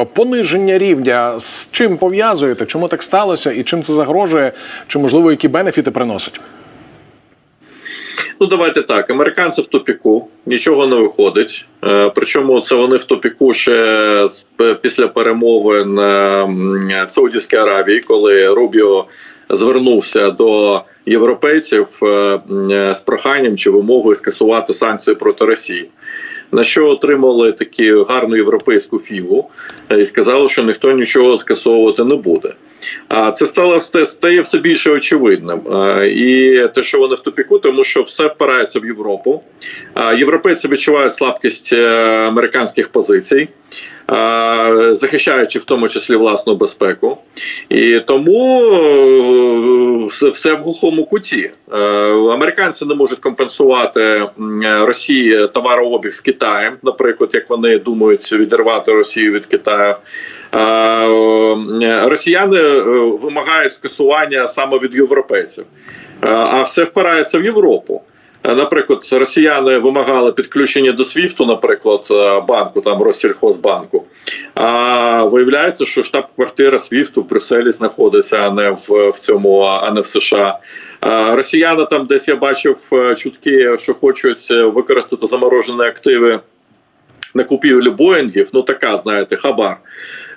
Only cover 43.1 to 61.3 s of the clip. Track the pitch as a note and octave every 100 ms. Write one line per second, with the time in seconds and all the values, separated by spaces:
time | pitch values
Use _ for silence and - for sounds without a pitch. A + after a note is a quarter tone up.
43.1 | G2 - C#3 D3+ - - - - - -
44.1 | A2+ A2+ A2+ A2+ A2+ A2+ A2+ A2+ G#2 -
45.1 | - - C3 A2 - - B2+ A2+ - -
46.1 | A2+ A2+ G#2 - G2 - - G2 E2+ A2+
47.1 | C#3 _ - - - - - A#2 A#2 A2+
48.1 | C3+ D#3+ A3 B3+ B3+ A3+ F#3+ D3+ C#3+ C3+
49.1 | C3 B2 B2+ B2 A#2 A#2+ B2 B2 A#2 G#2+
50.1 | - C#3+ C3+ D#3+ D3+ D#3+ D#3+ E3+ D#3+ D#3
51.1 | G#3 - D#3 - - - G#2 G#2 G#2 G#2
52.1 | G#2+ A2+ A#2+ D#3+ F3 F#3 - D3 C#3+ C3
53.1 | B2 C3+ B2 B2 - C#3 B2+ A#2 A#2 A2
54.1 | G#2+ G2+ - A2 G#2+ A2 G#2+ G#2+ A#2 -
55.1 | C3+ A#2 A2 G#2 - B2 B2 A#2+ A#2 G2+
56.1 | - - C3 A2+ G#2 A2 B2+ B2+ - B2
57.1 | A2+ - A#2 - A#2 A#2 G#2+ A#2+ A2+ G#2+
58.1 | G2+ - G#2+ G#2+ A2+ A2+ A2 - G#2+ G2+
59.1 | A2+ G#2+ G#2 - G2+ - G#2 G2+ G2+ -
60.1 | - - - - A2+ A2 A2 A2 A2+ A2+
61.1 | A2 A2